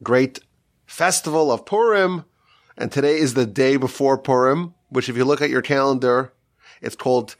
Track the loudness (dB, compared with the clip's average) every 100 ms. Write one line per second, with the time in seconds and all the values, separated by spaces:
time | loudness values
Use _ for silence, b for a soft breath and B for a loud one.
0 | 0 2 2 -4 -20 _ _ _ _ -4
1 | -2 -2 -2 0 0 -2 -2 -2 0 2
2 | 0 -4 -10 b b b b -10 -6 0
3 | 0 2 0 0 -2 2 2 2 -2 0
4 | 0 2 2 2 4 2 -4 -12 _ -4
5 | -4 -2 0 2 0 -2 0 0 0 0
6 | 0 0 -2 _ _ _ b b -12 -6
7 | -2 0 -2 -14